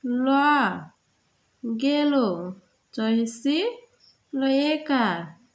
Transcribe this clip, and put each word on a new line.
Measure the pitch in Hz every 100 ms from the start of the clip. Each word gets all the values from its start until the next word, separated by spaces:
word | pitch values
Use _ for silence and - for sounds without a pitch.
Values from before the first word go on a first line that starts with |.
| 247
ল, | 247 262 277 294 294 214 180 156 _ _ _ _ _ _ _ 233 226
গেল। | 269 294 294 277 220 170 180 190 _ _ _
চ | -
হস্যি, | 220 226 233 - 277 311 440 466 - _ _ _ _
ল | 269 269
একার | 269 294 302 302 262 220 170 165 - _